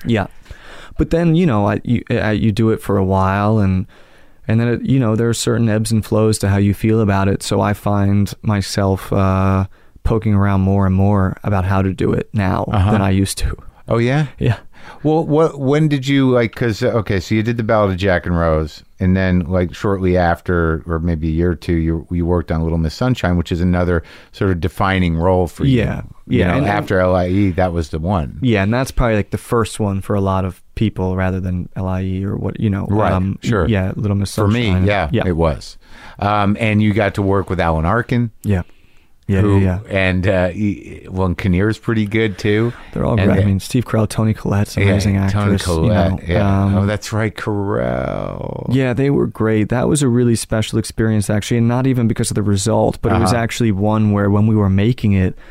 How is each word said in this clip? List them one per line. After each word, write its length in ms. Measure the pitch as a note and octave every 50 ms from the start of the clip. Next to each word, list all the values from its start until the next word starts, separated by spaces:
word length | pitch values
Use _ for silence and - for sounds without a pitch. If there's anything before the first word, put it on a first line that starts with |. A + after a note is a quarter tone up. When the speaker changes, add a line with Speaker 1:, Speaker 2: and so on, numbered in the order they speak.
| -
Speaker 1:
Yeah. 200 | - A#2 G#2 F#2 - - - - - - - - - - - - - - -
But 140 | D3+ -
then, 240 | - E3 F3 E3+ D#3+
you 100 | E3 F#3
know, 220 | D#3+ A2+ G#2 G2+ G#2
I, 120 | G#2 - -
you, 200 | - A#2+ - - -
I, 220 | B2 A2 F2+ G#2+
you 200 | G#2+ G2 - A2+
do 200 | G2 G#2+ A2+ A2
it 100 | A2 -
for 160 | - - G2+ G2+
a 80 | F#2+
while, 540 | F#2 G2 F#2+ F#2+ F#2+ F#2+ G2+ G#2 G#2 A2 A2
and, 260 | G2+ F#2+ F#2 F#2 - - - - - - - - - - - - - -
and 120 | A2 A2+
then, 80 | A#2 A#2+
it, 140 | A#2 -
you 180 | A#3+ - C3 C3+
know, 160 | B2 G#2+ A2
there 140 | G#2+ A#2 A#2
are 40 | A2+
certain 340 | - - B2 A#2 A2 A#2 A2+
ebbs 220 | G#2 A2 A2 G#2+
and 120 | A2+ A2 G2
flows 360 | - A2 G#2+ A2 A2 G#2+ -
to 100 | - G2
how 80 | G2 G2+
you 160 | G2+ G2+ G2+
feel 260 | - - A2 A2 A2+
about 280 | A2 G2+ G2 G2 G2 G2
it. 140 | F#2+ - -
So 180 | - G#2+ G#2
I 120 | G2+ G2+ G#2
find 600 | - - G2+ G2+ G2+ G2 G2 G2+ G2+ G2+ - - -
myself, 720 | - - G#2 G2+ F#2+ - - G#2+ G2+ F#2+ F#2+ F#2+ - - -
uh, 520 | G2 F#2+ F#2+ F#2+ F#2+ F#2+ F#2+ F#2+ F#2+ F#2+ - - - - - - - -
poking 300 | - A2+ A2 G#2 A2 G#2
around 260 | G2 G2+ G2+ G2 F#2+
more 260 | F#2+ F#2+ G2 G2 G2
and 80 | F#2+ F#2
more 440 | F#2+ G2 G2+ G#2 G2 F#2+ F#2+ - - -
about 180 | - G2+ F#2+ F#2
how 180 | G2 G2+ F#2+
to 120 | F#2+ F#2+ F#2
do 180 | - - -
it 160 | - - - - -
now 320 | G#2+ G2 F#2 F#2 - G2 -
Speaker 2:
Uh-huh. 240 | - G#2 F2+ G#2
Speaker 1:
than 100 | A2 G#2
I 100 | G2 F#2+
used 260 | F#2+ G2 G2 - - -
to. 180 | - - - - - - - - - -
Speaker 2:
Oh, 100 | A2 A#2+
yeah? 280 | A#2 A#2+ C3+ D3 D#3 C3+ - -
Speaker 1:
Yeah. 200 | - B2 A2 - - - - - - - - -
Speaker 2:
Well, 240 | - D3+ D#3 E3 D#3
what, 360 | C3+ C#3 D3+ E3 D3+ - C#3+
when 260 | C#3 B2+ C#3+ D3+ D#3+ D3+
did 180 | D3 C#3 B2+ C#3
you, 200 | C#3 C#3 C3+ B2+
like, 240 | B2 B2 A#2+ A2 -
'cause, 280 | - B2+ A#2 G#2 - B2
uh, 40 | A#2+
okay, 340 | - A#2 G2+ - G#2+ F#2+
so 140 | - - A2
you 80 | A2 G#2+
did 120 | A#2 A#2+
The 80 | A#2 A2+
Ballad 280 | G#2+ A#2 G#2+ G#2 G2
of 60 | F#2+ F2
Jack 280 | G2 G2 F2+ F2 -
and 120 | F#2 F2 E2+
Rose, 460 | E2+ E2 D#2+ D#2 D#2 D#2 - - - - - -
and 160 | F#2+ F#2 F#2
then, 240 | F#2+ F#2+ F#2 F2+ F2+ F2 D2
like, 260 | F#2 F#2 F2+ E2+ -
shortly 440 | - - G#2+ G2 F#2+ F#2+ F2+ F2+ F2+
after, 640 | F2 E2 E2+ - - - F2+ E2+ E2+ D#2+ D#2+ D#2 -
or 140 | E2+ E2+ D#2+
maybe 300 | D#2+ F2 E2+ D#2 D#2+ D#2+
a 20 |
year 200 | D#2 D#2+ E2+ F2+
or 40 | E2+
two, 200 | - - - E2+
you, 300 | E2 D#2+ E2 E2 D#2+ - -
you 140 | F2+ F2 E2+
worked 260 | E2+ F2+ F2 D#2+ -
on 100 | E2+ D#2+ E2
Little 140 | D#2+ E2 E2
Miss 160 | D#2+ D#2+ -
Sunshine, 440 | - B2 B2+ B2+ - - F#2 F2+ F2
which 120 | E2 -
is 120 | F#2+ E2
another 420 | F2 F#2 F2 F2+ F2+ F2 F2 E2 - - - - - - -
sort 180 | - A2 G2
of 80 | F#2 E2+
defining 560 | D#2 F2 - - G#2 F#2+ F#2+ F#2 F#2 F2 D#2+ D#2+
role 300 | E2 F#2 F#2 F2+ F2+ D#2+
for 160 | - - -
you. 160 | C#3 C3 A#2
Speaker 1:
Yeah, 220 | G#2 - - - - - - - - -
Speaker 2:
You 120 | - F#2
Speaker 1:
yeah, 80 | F2 F2+
Speaker 2:
know, 60 | F2 F2
Speaker 1:
and, 80 | F#2
and 40 | G2 G2+
Speaker 2:
after 260 | G#2 - - G#2 F#2
L 160 | F#2 F#2 F#2
I 120 | F#2 F2+ F2+
E, 220 | F#2 G2+ G#2 F#2+
that 200 | F2 F2+ F#2 F#2
was 180 | E2+ E2+ D#2+ -
the 100 | - D#2
one. 400 | D#2 F2 G#2 F2+ D2 B1 - -
Speaker 1:
Yeah, 220 | G2 B2+ A2 G2 F#2+
and 100 | G2+ A#2
that's 180 | B2+ C3+ -
probably, 240 | - - C3+ A#2 A2
like, 160 | G#2 G2 -
the 60 | - G#2
first 420 | - - B2 A#2 G#2+ - - -
one 220 | A2 G2+ G2 G2
for 140 | - - G#2+ G2+
a 40 |
lot 220 | G2 F#2+ F#2+ F#2+ F#2+
of 180 | F#2+ F2+ - - - -
people 400 | - A2+ G#2 - - F#2+ F#2 F#2
rather 240 | F#2+ F#2 F#2 F#2 F#2
than 300 | F#2 F#2 F2+ F2+ - - - -
L 100 | F#2 F#2
I 140 | F#2 F#2 F#2+
E 220 | F#2+ F#2 F#2 G2
or 100 | G2+ G#2+
what, 240 | - - G2+ - -
you 100 | - G#2+
know. 180 | F#2+ G2 F#2 -
Speaker 2:
Right, 220 | G2 G#2+ G#2 F#2 F#2+
Speaker 1:
Um, 260 | F#2 F#2+ G2 - -
Speaker 2:
sure. 240 | - C3 A#2 G2+ E2 -
Speaker 1:
yeah, 240 | A2 G2 F#2 F#2+ -
Little 220 | - - G2+ G2+ G2
Miss 180 | G2 F#2 -
Speaker 2:
For 140 | - G#2+ G2+
me, 160 | A2 A#2+ A#2+ G#2
Speaker 1:
Sunshine. 180 | F2+ F#2 F#2 G2
Speaker 2:
yeah, 200 | G#2 G2 F2+ D#2 -
Speaker 1:
Yeah. 100 | A2+ - F#2
Speaker 2:
it 100 | F2 D#2+
was. 400 | E2 D#2+ C#2+ - - - - - - - - - - - - -
Um, 380 | - G2+ G#2 G#2 G2+ G2 G#2 -
and 220 | A#2 A2 G#2+ G#2+ G#2+
you 100 | G#2+ G2
got 220 | G#2+ G#2 G2 F#2+
to 60 | -
work 280 | G2+ F#2+ G2 G2 F2+ -
with 100 | F#2+ F2
Alan 240 | F2 E2+ D#2+ D#2+ D#2
Arkin. 460 | F2 G#2 A#2 A#2 - B2+ A#2+ A#2+ A2+ - - -
Speaker 1:
Yeah. 200 | A2 G2+ F2+ E2 - - - _ - - - _ _ - - _
Yeah, 140 | - G2 F#2+
Speaker 2:
who, 200 | G#2+ G#2 G2 G2
Speaker 1:
yeah, 200 | F#2+ F#2 F2+ F#2 A2
yeah. 40 | -
Speaker 2:
and, 380 | G2 F#2+ F#2+ F#2 F2+ F#2 F2 G#2
uh, 200 | G2 F#2 F2+ F#2
he, 580 | F2 F2+ G#2+ G#2 G2 - - - - - - -
well, 180 | F#2+ F#2 F#2+ F#2
and 100 | E2+ -
Kinnear's 400 | - G2 F2+ F2+ G2+ A2 G#2+ -
pretty 280 | - - A#2 A2 G#2+
good, 320 | G2+ G#2+ A2 A2+ A2 F#2+ -
too. 360 | - G#2+ G#2 G#2+ A#2 A#2+ B2 - - -
Speaker 1:
They're 140 | - - -
all 80 | - - A2
Speaker 2:
And 120 | F#2+ G2
Speaker 1:
great. 80 | - F#2
I 20 |
Speaker 2:
the 60 | G2 G2+
Speaker 1:
mean, 120 | G2 F#2
Steve 240 | - - - B2+ A2+
Carell, 200 | - - A2 G#2+
Toni 280 | G#2 - - A2 A2 G#2+
Collette's 420 | - - - G2+ G2+ G#2 - -
an 80 | - G2+
Speaker 2:
Yeah, 60 | G2
Speaker 1:
amazing 240 | G2 G2+ G2+ G#2 G2 G2 F#2+ F#2+
Speaker 2:
Toni 240 | G2+ G#2+ G#2 G2+ G2+
Speaker 1:
actress, 120 | G2 -
you 80 | - E2+
Speaker 2:
Collette, 380 | D#2+ D#2+ D#2 - F2+ F2 E2+
Speaker 1:
know, 80 | F#2+ - - E2+
Speaker 2:
yeah. 360 | - - G2+ G2 G2 G2 G2
Speaker 1:
um, 100 | G2 G2
Speaker 2:
Oh, 100 | G2+ G2
that's 280 | G2+ G#2 G2 - - -
right, 200 | G#2+ A2+ G#2+ -
Carell. 1300 | - - A2+ G#2 G2+ G2 G2 G#2+ A#2 B1 B1 B1 B1 C2 - G1+ G1+ G1+ G1+ G1+ G1+ G1+ G1+ G1+ - - - A#2+
Speaker 1:
Yeah, 200 | C3 C3 B2+ A#2+
they 160 | C3 C3+ C#3
were 180 | C#3+ A#2+ A#2+ A#2+
great. 420 | - - A2 A2 A2 A2 G#2 G2
That 180 | A#2 B2 - -
was 140 | D#3+ D3
a 60 | C#3+ B2+
really 280 | A#2 B2 B2 A#2+ A#2
special 440 | G#2+ - - A#2+ A2 G#2+ - - A2+
experience, 500 | G#2+ - - - A2+ A2 A2 G#2+ G2 -
actually, 280 | G#2 G#2 - - B2 A#2+
and 100 | A#2 A#2
not 200 | A#2+ B2+ C3 C3+
even 200 | B2+ B2 A#2 A2
because 240 | - - A#2 -
of 40 | -
the 80 | A2 G2+
result, 560 | G2+ G2+ F#2+ - A2 A2 A2 A2 - - -
but 100 | - A#2
it 80 | G2 F#2+
was 120 | - F#2 B2
Speaker 2:
Uh-huh. 80 | A#2
Speaker 1:
actually 300 | A#2 A2+ - - A#2+ A2+
one 400 | G2+ F#2+ G#2 G#2 G#2+ A2 G#2+ G#2
where 180 | G2+ G2+ G2+ G2+
when 180 | G2+ G#2 G#2 A2
we 80 | A2
were 140 | G#2+ G2+ G2
making 440 | F#2+ F#2+ G2+ A#2 B2 - - G#2+ G2+
it, 240 | F#2+ F#2+ - - - - -